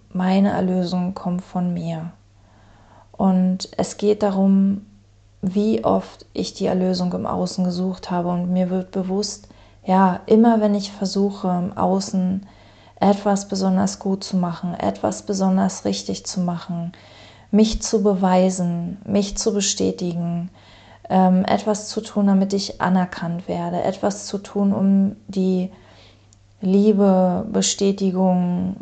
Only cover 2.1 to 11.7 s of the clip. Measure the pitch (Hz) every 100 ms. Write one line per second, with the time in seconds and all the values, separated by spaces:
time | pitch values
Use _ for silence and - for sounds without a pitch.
2.1 | - _ _ _ _ - - - - -
3.1 | - 196 185 185 185 - - 185 - 208
4.1 | 208 208 190 196 196 196 202 - - _
5.1 | _ _ _ 190 196 214 220 - 190 -
6.1 | - - - 185 - 190 185 185 180 180
7.1 | 180 - 180 180 - 180 175 185 185 -
8.1 | 180 175 175 180 180 180 185 185 190 185
9.1 | 190 208 - - - - _ - 185 190
10.1 | 175 - 220 233 226 208 202 196 - 190
11.1 | 196 202 196 185 180 180